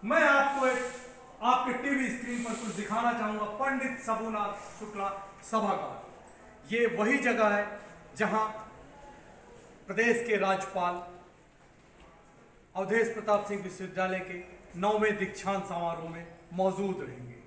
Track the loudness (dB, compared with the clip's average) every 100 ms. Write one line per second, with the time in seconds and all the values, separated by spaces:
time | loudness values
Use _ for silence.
0 | 4 6 8 6 4 4 2 2 -2 -8
1 | -12 -16 -18 -2 2 4 2 -2 0 0
2 | 0 -2 -4 -4 -2 -2 -2 -4 -2 0
3 | 2 0 -2 -2 -4 -2 0 0 -2 -4
4 | -2 -2 -2 -2 -4 -6 -12 -12 -10 -4
5 | -4 -4 -12 -12 -2 0 0 0 -4 -10
6 | -14 -18 -20 -20 -20 -20 -4 2 2 4
7 | 2 4 2 4 4 4 0 -8 -14 -18
8 | -14 -2 0 2 0 -4 -14 -18 -20 -20
9 | -20 -20 -20 -20 -20 -20 -20 -20 -6 2
10 | 4 4 4 2 4 2 0 0 0 -2
11 | -8 -16 -20 -20 -20 -20 -20 -20 -20 -20
12 | -20 -20 -20 -20 -20 -20 -12 -6 2 4
13 | 2 0 2 2 2 -4 -6 -8 -8 -2
14 | 0 -2 -4 -10 -12 -18 -14 0 2 4
15 | 4 2 -2 -2 -2 -2 -2 -2 -2 -4
16 | -6 -10 -12 -18 -10 0 2 2 -2 -2
17 | -6 -10 -14 -16